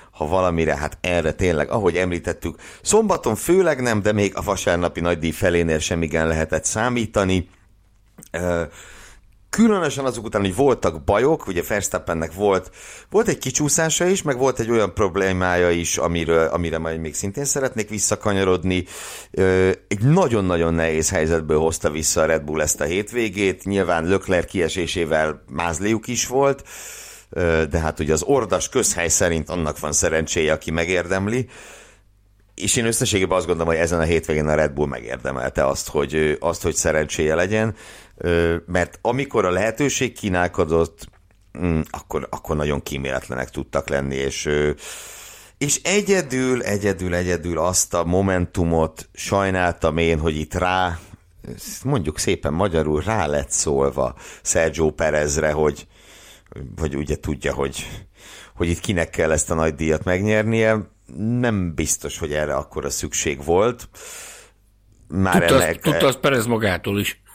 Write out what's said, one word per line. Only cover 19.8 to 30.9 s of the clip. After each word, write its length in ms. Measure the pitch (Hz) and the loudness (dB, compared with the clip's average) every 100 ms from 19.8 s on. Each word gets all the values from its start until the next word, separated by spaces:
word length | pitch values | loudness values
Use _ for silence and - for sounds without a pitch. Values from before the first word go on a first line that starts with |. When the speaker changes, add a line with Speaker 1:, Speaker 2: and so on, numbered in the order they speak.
| _ | _
Speaker 1:
egy 120 | 98 | 0
nagyon-nagyon 760 | 123 170 160 113 92 87 82 | 4 4 4 2 2 2 2
nehéz 360 | 82 82 80 78 | 2 2 0 0
helyzetből 480 | 92 80 82 78 78 | 2 2 0 2 2
hozta 320 | 82 82 82 | 2 0 -2
vissza 300 | 76 76 - | -2 -2 2
a 40 | 78 | 2
Red 160 | 80 | 2
Bull 180 | 73 78 | 0 -2
ezt 200 | 76 - | 0 0
a 40 | |
hétvégét, 800 | 76 90 104 120 110 92 98 90 | 0 -2 -2 -2 -2 0 0 0
nyilván 400 | 95 98 87 85 | -2 0 2 0
Leclerc 460 | 82 95 - 90 - | 2 0 2 0 0
kiesésével 920 | 98 82 95 82 95 78 78 78 76 - | -2 -2 -2 -4 -2 0 2 0 -4 -10
mázliuk 600 | 71 85 78 101 113 113 | -6 -4 -2 -2 -2 -2
is 180 | 120 - | -4 -2
volt, 360 | 127 139 139 - - - - - - - | 2 2 0 -8 -18 -16 -16 -18 -20 -10
ö, 320 | - 87 80 80 | -2 2 2 2
de 80 | 82 | 0
hát 220 | 80 - | -2 -2
ugye 120 | 76 | 0
az 100 | 78 | 0
ordas 460 | - 139 107 92 - | 2 0 2 -2 0
közhely 400 | 131 104 - 85 | 0 0 0 0
szerint 420 | - 90 82 78 | 2 2 0 -2
annak 280 | 87 78 73 | -4 -4 -4
van 140 | 76 | -4
szerencséje, 600 | 76 87 80 80 87 78 | 0 2 0 0 0 2
aki 180 | 78 - | 0 -2
megérdemli, 760 | 80 85 | -2 0